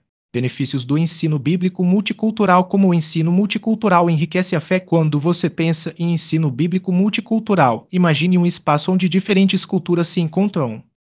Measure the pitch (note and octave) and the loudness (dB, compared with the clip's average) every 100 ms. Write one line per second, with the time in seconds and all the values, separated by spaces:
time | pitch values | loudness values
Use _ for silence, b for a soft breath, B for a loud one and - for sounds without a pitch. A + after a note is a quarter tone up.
0 | _ _ _ B2 B2+ - C3+ C#3 B2 D3 | _ _ _ -4 -4 -4 -4 -4 -2 -2
1 | E3 - D#3+ D3+ B2+ F3+ F3+ F3+ F3+ G3 | 0 -2 -2 -2 0 0 -2 -2 0 0
2 | G3 A3+ A3 A3 G3+ F3+ F3+ G3 F#3+ F3 | 0 -2 -4 0 2 2 2 2 2 2
3 | D#3+ E3 D#3+ F3+ G3+ G#3+ A3+ A3 G#3+ F3+ | 0 -2 0 0 0 -2 -2 -2 2 2
4 | E3+ D#3+ D#3+ F#3 F3+ E3 - F#3 F3+ E3+ | 4 2 0 -2 -2 -2 -2 -4 0 0
5 | D#3 D3 D3+ E3+ E3 - E3 D#3+ - - | 2 0 0 0 -2 -2 -2 -2 -4 -6
6 | E3+ E3 - D#3+ D#3 A#2+ E3+ F#3 F#3 F3+ | -2 -2 0 0 0 0 -2 -2 0 0
7 | G3+ G3 G#3 A3+ A3 F#3+ C3 A2+ - F3+ | 2 0 -2 -4 0 2 2 0 -4 0
8 | F3 C#3+ F3 F3+ F3 E3+ - D3+ - F#3 | 2 2 2 2 2 -2 0 -2 0 0
9 | F#3 F#3 F#3 F#3+ G3 F#3+ - F#3+ F3 F3 | 2 0 0 2 2 2 -2 -4 -2 -2
10 | E3+ - E3 E3+ G3+ G3 C3 A2+ - _ | 0 -2 -2 0 -2 -2 -4 -6 -14 _